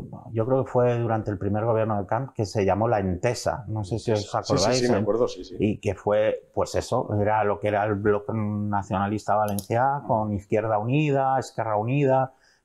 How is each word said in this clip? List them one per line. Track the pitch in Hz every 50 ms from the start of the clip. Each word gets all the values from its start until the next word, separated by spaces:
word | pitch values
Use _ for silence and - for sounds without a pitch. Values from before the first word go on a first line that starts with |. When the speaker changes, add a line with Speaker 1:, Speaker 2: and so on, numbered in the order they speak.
| - - - - - -
Speaker 1:
yo | 113 110 110
creo | 123 135 135 123
que | -
fue | - 127 123 123 120
durante | 117 117 110 113 113 104 110
el | 104
primer | - 98 101 101 107 110
gobierno | 117 113 110 110 110 107 101
de | 95
Camp, | - 110 117 135 127 -
que | - 110
se | 95 - 113 98
llamó | 95 90 98 110
la | 117 117 104
Entesa, | 98 92 90 78 - 120 117 - - 85 80 135 110
no | 98 107 107 104
sé | 92 120 107
si | - 120
os | 110 104
Speaker 2:
Sí, | 101 -
sí, | -
Speaker 1:
acordáis, | 110 98 - 107 - 180 110 127 131
Speaker 2:
sí, | 123 123
me | 113
Speaker 1:
¿eh? | 98
Speaker 2:
acuerdo, | 107 101 101 113 123
sí, | - - 92 90
sí. | - 87 110
Speaker 1:
Y | - 107 101 -
que | - 104 95
fue, | - - 104 104 107 107 110 - - - _ _
pues | 104 90 - -
eso, | 92 85 - 117 123 - - 104 104
era | 101 104 107 110 107
lo | 104 101 98
que | -
era | 104 104 101 101
el | 110 104
Bloque | 101 104 107 104 104 - - 110
Nacionalista | 110 107 104 104 104 104 104 104 101 98 - 107 95 98 98 107 104 - - 101
Valencià, | 107 107 104 101 101 101 - 117 117 127 135 139 143 139
con | - 127 110 107 107 104
Izquierda | 95 - _ 113 107 107 113 110 104
Unida, | 107 120 131 147 156 147 139 139 135 135 135
Esquerra | 131 117 - - - 113 113 107
Unida | 104 107 120 135 147 143 131 131 131 131 - - _ _ _ _ _